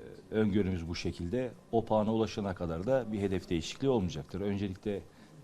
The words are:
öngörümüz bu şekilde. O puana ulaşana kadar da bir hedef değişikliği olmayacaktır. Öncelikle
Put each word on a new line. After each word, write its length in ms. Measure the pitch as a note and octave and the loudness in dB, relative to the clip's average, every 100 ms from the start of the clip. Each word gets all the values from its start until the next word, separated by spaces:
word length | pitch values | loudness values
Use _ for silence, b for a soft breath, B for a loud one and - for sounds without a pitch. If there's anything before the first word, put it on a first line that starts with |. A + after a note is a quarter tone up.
| A#1 - - | -16 -16 -2
öngörümüz 580 | G#2+ A2 G2+ F#2 F2+ E2 | 2 4 4 4 0 -2
bu 60 | |
şekilde. 560 | E2+ F#2 - F2 A#2+ B2+ - - | -4 -4 -4 -2 -2 -2 -6 0
O 120 | A2+ | 0
puana 300 | G#2+ G#2+ G#2+ | 4 2 4
ulaşana 400 | A2+ A2 - G2 | 2 0 0 -4
kadar 320 | F2+ F2 E2 G#2 | -2 -2 -2 2
da 260 | C3 G#2+ | 0 0
bir 80 | G#2+ | -2
hedef 300 | G2+ F#2 - | 0 0 0
değişikliği 380 | E2+ - - C3+ | -2 -2 -2 2
olmayacaktır. 520 | B2 F2+ D2 - F#2 | 2 2 -4 -8 -6
Öncelikle 600 | G2+ G2 G2+ F#2 G#2 G2 - B B - | -2 -2 -2 -4 -4 -4 -6 B B -16